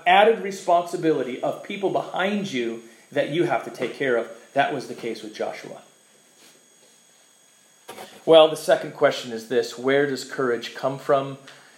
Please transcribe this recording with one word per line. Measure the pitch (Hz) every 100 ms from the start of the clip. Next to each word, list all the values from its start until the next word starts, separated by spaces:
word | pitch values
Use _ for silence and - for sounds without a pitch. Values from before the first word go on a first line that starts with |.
| 175
added | 190 220 208
responsibility | 190 196 - 175 170 175 156 143 120 127
of | 143 -
people | - 202 190
behind | - - 165 196 208 180
you | 131 113 113 - - -
that | 135 139
you | 156
have | 147 123
to | 120
take | - 120 -
care | 139 117
of. | 113 - -
That | 135 139
was | 143 117
the |
case | 117 120 107
with | 104
Joshua. | - 107 - - - - _ _ _ _ _ - _ _ _ _ _ _ _ _ _ _ _ _ _ - - - - -
Well, | 160 160
the | 156
second | - 165 -
question | - 139 127 123
is | 113 110
this: | 123 117 -
where | 127 139 143
does | 131
courage | - - 127 120 -
come | - 135 139
from? | - 139 139 135 - - -